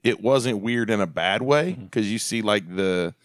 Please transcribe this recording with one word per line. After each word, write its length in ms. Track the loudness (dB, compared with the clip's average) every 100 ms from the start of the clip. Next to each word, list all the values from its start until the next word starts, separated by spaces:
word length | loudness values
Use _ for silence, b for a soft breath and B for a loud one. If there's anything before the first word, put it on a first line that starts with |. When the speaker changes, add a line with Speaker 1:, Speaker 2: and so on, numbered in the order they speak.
Speaker 1:
it 180 | -2 0
wasn't 400 | 2 2 2 -2
weird 280 | -2 0 0
in 100 | 0
a 60 | 0
bad 360 | -2 0 0
way, 300 | 2 2 0
Speaker 2:
Mm-hmm. 140 | -6 -6
Speaker 1:
'cause 200 | -2 -2
you 100 | -2
see, 220 | -4 -2
like, 340 | 0 0 0 -2
the 380 | 0 0 -2 -6